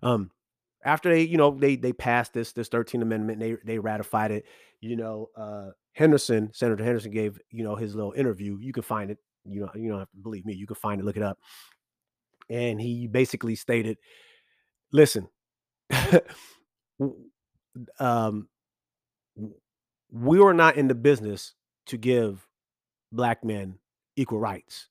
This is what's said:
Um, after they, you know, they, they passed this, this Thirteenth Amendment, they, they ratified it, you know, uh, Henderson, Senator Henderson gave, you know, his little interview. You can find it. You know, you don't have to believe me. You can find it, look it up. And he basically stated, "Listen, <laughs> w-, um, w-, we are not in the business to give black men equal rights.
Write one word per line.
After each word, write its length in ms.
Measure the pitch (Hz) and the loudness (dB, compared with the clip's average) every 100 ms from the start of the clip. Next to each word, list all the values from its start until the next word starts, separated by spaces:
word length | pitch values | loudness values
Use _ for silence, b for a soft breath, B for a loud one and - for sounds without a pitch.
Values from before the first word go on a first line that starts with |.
Um, 300 | 123 113 92 _ _ _ _ _ | 0 0 -2 _ _ _ _ _
after 260 | 139 151 175 | -2 0 4
they, 120 | 165 | 4
you 160 | 165 165 | 4 4
know, 140 | 147 | 4
they, 240 | 135 143 | 4 2
they 180 | 127 123 | 2 -2
passed 400 | 123 123 120 113 | -2 0 0 0
this, 200 | 117 113 | -6 -6
this 140 | 120 110 | -8 -4
Thirteenth 340 | 117 113 123 | -2 -2 -2
Amendment, 360 | 113 110 107 107 | -2 -2 -4 -4
they, 180 | 113 117 | -6 -6
they 140 | 113 113 | -6 -6
ratified 540 | 107 107 101 107 107 | -4 -6 -2 -2 0
it, 140 | 107 - b b b | -4 -8 b b b
you 160 | 113 | -8
know, 340 | 117 110 110 110 113 | -6 -6 -8 -12 -14
uh, 320 | 107 104 98 - _ | -14 -12 -14 -20 _
Henderson, 560 | - 156 143 - 110 107 | 2 4 4 2 0 -2
Senator 300 | - 120 107 | -2 -2 0
Henderson 280 | 117 117 107 | -2 -2 -4
gave, 280 | 110 107 95 _ | -4 -4 -6 _
you 120 | 113 | -8
know, 120 | 107 | -6
his 180 | 104 107 | -6 -6
little 200 | 107 101 | -6 -6
interview. 440 | 135 131 95 101 98 | -2 -2 -2 -6 -8
You 140 | 127 | -10
can 80 | 120 | -8
find 300 | - 110 101 | -6 -6 -6
it. 80 | 104 _ _ | -10 _ _
You 160 | 98 101 | -14 -10
know, 80 | 95 | -10
you 140 | 107 113 | -8 -6
don't 100 | 101 | -6
have 100 | 95 | -10
to 80 | 95 | -14
believe 280 | 107 101 | -14 -12
me. 100 | 107 | -10
You 100 | 92 | -10
can 100 | 104 | -12
find 240 | 110 107 101 | -8 -6 -4
it, 40 | |
look 140 | 101 104 | -4 -4
it 40 | |
up. 160 | 101 - B B B B _ _ _ _ _ _ - | -6 -6 B B B B _ _ _ _ _ _ -8
And 320 | 117 120 107 | -4 -4 -4
he 240 | 120 120 117 | -4 -6 -2
basically 480 | 127 127 - 117 | 0 0 0 -6
stated, 420 | 113 - 117 110 107 b b b b b b b _ _ | -4 -2 -2 -2 -6 b b b b b b b _ _
"Listen, 380 | 143 143 107 92 _ _ _ | 6 6 4 -8 _ _ _
<laughs> 300 | _ _ - | _ _ -4
w-, 340 | 127 - 175 - B B B _ _ _ - 139 - - _ _ _ _ 127 120 - | -2 4 4 4 B B B _ _ _ -6 -6 -6 -20 _ _ _ _ -20 -14 -4
um, 480 | 127 117 110 104 - _ _ _ _ _ _ _ _ | 0 2 0 -4 -8 _ _ _ _ _ _ _ _
w-, 200 | 104 104 - _ _ _ _ _ | -16 -16 -16 _ _ _ _ _
we 300 | 117 127 180 | -4 4 8
are 140 | 196 | 8
not 240 | 170 160 143 | 8 6 6
in 100 | 135 | 2
the 80 | |
business 580 | 120 131 123 107 98 - _ _ _ - | 4 4 2 -2 -10 -14 _ _ _ -12
to 100 | 117 | -6
give 500 | 120 123 110 95 _ _ _ _ _ _ _ | 0 2 0 -4 _ _ _ _ _ _ _
black 320 | 113 120 113 | -2 -2 -2
men 340 | 113 104 95 92 _ _ _ | -4 -6 -8 -14 _ _ _
equal 240 | - 123 110 | -6 -4 -4
rights. 480 | 110 98 - - - | -4 -8 -14 -20 -20